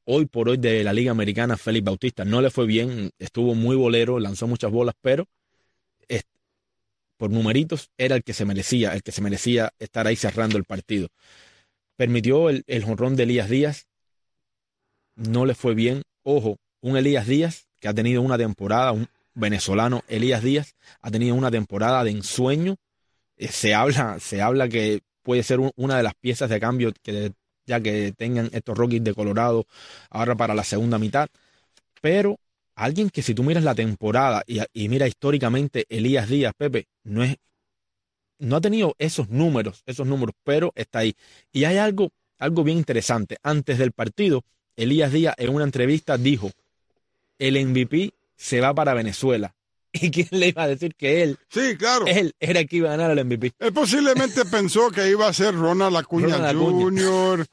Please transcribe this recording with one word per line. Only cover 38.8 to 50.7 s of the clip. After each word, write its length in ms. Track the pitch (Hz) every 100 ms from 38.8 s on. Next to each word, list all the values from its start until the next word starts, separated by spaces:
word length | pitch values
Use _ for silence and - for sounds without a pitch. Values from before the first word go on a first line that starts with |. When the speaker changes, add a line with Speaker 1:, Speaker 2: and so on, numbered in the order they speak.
| 175 -
Speaker 1:
esos 300 | 156 - 104
números, 520 | 120 165 127 104 - -
esos 200 | 131 131
números, 300 | 139 113 -
pero 280 | - 147 170 -
está 240 | 107 117
ahí. 160 | 113 - _ - _
Y 120 | 131
hay 140 | 151 190
algo, 340 | 214 196 190 - _ -
algo 260 | 139 165
bien 140 | 151 165
interesante. 600 | 151 117 - 117 98 -
Antes 340 | 143 151 139 123
del 140 | 127
partido, 520 | - 113 - 202 131 - _ _ -
Elías 360 | 117 151 143
Díaz 240 | 151 160 -
en 180 | 120 143
una 80 |
entrevista 540 | 143 127 127 156 - 127
dijo, 340 | 131 127 98 - _ _ _ _ _ _ _ -
"El 180 | 135 135
M 140 | 131
V 140 | 127 120
P 260 | 156 202 - _ _
se 240 | - 123
va 120 | 131
para 200 | 143 143
Venezuela". 600 | 123 113 95 131 117 98 _ _
<laughs> 180 | _ _
¿Y 180 | - 180
quién 160 | 151 170
le 180 | 185 175
iba 140 | 160
a 40 |
decir 260 | 151